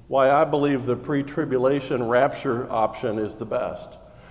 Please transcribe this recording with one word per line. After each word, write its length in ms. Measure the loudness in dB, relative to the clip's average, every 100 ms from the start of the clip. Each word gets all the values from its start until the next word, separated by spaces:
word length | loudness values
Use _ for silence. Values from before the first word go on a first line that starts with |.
| -2
why 220 | 2 4
I 140 | 4
believe 400 | 2 2 2 0
the 120 | 0 -4
pre-tribulation 1120 | -2 -2 -2 -4 -2 2 2 0 0 -2 2
rapture 580 | 4 2 0 -2 -2 -2
option 480 | 0 0 -2 -4 -2
is 180 | -4 -6
the 80 |
best. 520 | -6 -4 -4 -8 -14 -20 -20 -20 -20